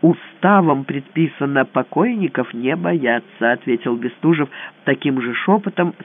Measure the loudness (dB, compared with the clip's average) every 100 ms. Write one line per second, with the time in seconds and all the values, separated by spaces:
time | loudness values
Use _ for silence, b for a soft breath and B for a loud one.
0 | 2 2 -4 -2 4 4 4 0 -2 -8
1 | -6 -2 -2 0 -2 0 0 -2 -2 0
2 | 0 0 -2 -2 -6 -4 -4 -2 -2 0
3 | 0 -2 -4 -2 0 0 -2 -2 -2 -4
4 | -4 -2 0 2 0 B B _ -4 -2
5 | 0 -2 -4 -4 0 0 0 -2 -4 -4